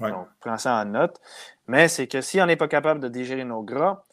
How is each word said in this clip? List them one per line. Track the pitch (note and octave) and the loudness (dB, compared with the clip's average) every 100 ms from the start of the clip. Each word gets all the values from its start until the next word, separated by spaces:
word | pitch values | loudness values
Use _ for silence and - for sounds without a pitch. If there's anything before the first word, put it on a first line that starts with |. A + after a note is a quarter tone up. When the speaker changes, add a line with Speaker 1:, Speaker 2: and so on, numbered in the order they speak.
Speaker 1:
Ouais. | A2 | -6
Speaker 2:
Donc, | F#2+ F2+ _ | -6 -12 _
prends | A#2+ A2 | -8 -4
ça | C3+ A#2 | 0 0
en | |
note. | G#2 G#2+ F3 - - - - _ - | 0 0 0 -2 -20 -20 -20 _ 0
Mais | C3 E3 | 4 4
c'est | E3 B2+ | 4 -4
que | C3+ | -4
si | B2+ F#3+ | -2 2
on | F3 | 4
n'est | D#3 | 2
pas | D#3 | 2
capable | D3+ D#3 D3+ | 2 0 -2
de | C3 | -4
digérer | B2 B2+ C3 | -6 -6 -6
nos | B2 A2+ | -6 -8
gras, | G#2+ B2+ F3 G3 _ | -6 0 0 0 _